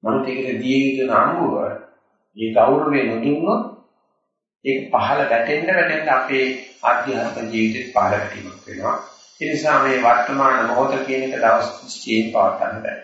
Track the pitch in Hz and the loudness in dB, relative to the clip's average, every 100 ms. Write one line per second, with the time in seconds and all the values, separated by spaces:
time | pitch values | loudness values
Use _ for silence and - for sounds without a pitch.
0 | 107 127 127 131 131 110 127 135 135 131 | 0 -2 -2 -4 -4 -4 0 2 2 0
1 | 127 110 - - - 104 - - - _ | 2 2 2 2 0 0 -4 -6 -14 _
2 | _ _ _ 104 113 113 117 147 151 143 | _ _ _ -6 0 4 6 4 2 0
3 | 117 113 139 147 165 220 220 - _ _ | 0 -2 0 0 0 0 -2 -12 _ _
4 | _ _ _ _ _ _ 135 131 - 131 | _ _ _ _ _ _ -4 -2 0 0
5 | 123 143 - 117 117 151 160 185 160 156 | 0 0 2 0 0 -2 0 0 0 0
6 | 156 160 - 135 131 127 - - 120 120 | 0 0 0 -2 -2 -4 -12 -4 0 0
7 | 131 123 117 117 113 110 110 107 - 104 | -2 -4 -4 -6 -6 0 0 -2 -2 0
8 | 95 104 - - 104 - - 92 107 - | 2 0 -4 -10 -14 -18 -16 -8 -6 -6
9 | - - - _ 151 139 151 143 135 131 | -8 -20 -20 _ -6 -2 2 2 2 2
10 | 117 120 - 135 135 131 117 120 139 135 | 4 4 2 2 2 2 0 0 0 0
11 | 131 131 131 - 113 120 120 - - - | -2 -4 -4 0 4 4 2 -8 -16 -14
12 | - 110 110 113 98 - - 110 110 - | -2 0 2 2 2 2 -4 -4 -8 -10